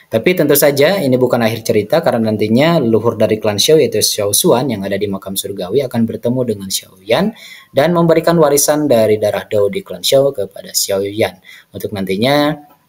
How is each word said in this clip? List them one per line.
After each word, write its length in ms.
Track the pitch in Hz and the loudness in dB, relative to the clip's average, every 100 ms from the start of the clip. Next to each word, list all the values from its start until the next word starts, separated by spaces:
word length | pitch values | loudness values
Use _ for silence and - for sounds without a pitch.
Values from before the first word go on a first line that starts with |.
| - | -4
Tapi 240 | 190 185 | -2 0
tentu 200 | 180 151 147 | 0 2 4
saja 400 | 151 139 147 196 | 2 4 2 2
ini 160 | 139 | 0
bukan 260 | 127 127 123 | 2 2 2
akhir 200 | 113 113 | 0 -2
cerita, 400 | - 113 101 156 | -2 -2 2 0
karena 280 | 165 120 110 | 0 0 0
nantinya 520 | 107 107 117 156 170 | 0 0 2 4 2
leluhur 320 | 120 110 113 | 2 0 0
dari 240 | 107 107 107 | 0 0 0
klan 200 | 107 101 | -2 -2
Xiao 180 | - 156 | 2 4
yaitu 240 | 123 104 | 2 0
Xiao 320 | - - 101 | -2 -2 -2
Xuan 360 | 104 180 120 139 | 0 2 2 0
yang 100 | 107 | -4
ada 160 | 98 98 | -4 -4
di 80 | 104 | -4
makam 280 | 95 - 95 | -6 -8 -10
surgawi 460 | 98 98 90 117 127 | -10 -8 -4 -4 -2
akan 160 | 117 113 | -2 -2
bertemu 340 | 110 120 127 120 | -2 -4 -4 -4
dengan 220 | 101 95 | -6 -6
Xiao 280 | - - _ | -10 -10 _
Yan 320 | 95 123 208 - - - - | -2 0 0 -4 -18 -20 -8
dan 240 | - 156 | 0 2
memberikan 400 | 175 170 160 165 170 | 2 4 4 4 4
warisan 520 | 147 147 - 151 147 | 4 2 2 0 2
dari 280 | 117 110 107 | 2 4 2
darah 240 | 107 98 - | 0 -4 -4
Dou 240 | 107 101 | -2 0
di 120 | 95 92 | -2 -10
klan 160 | 90 | -8
Xiao 320 | - 139 139 | 0 2 2
kepada 400 | 135 95 - 92 | -2 -8 -10 -8
Xiao 280 | - - 98 101 | -6 -4 -4 -4
Yan. 320 | 104 98 - - - _ | -2 -4 -4 -20 -20 _
Untuk 240 | 101 101 | -12 -8
nantinya 640 | 101 95 95 120 147 147 151 - _ | -6 -4 -2 0 2 0 -4 -12 _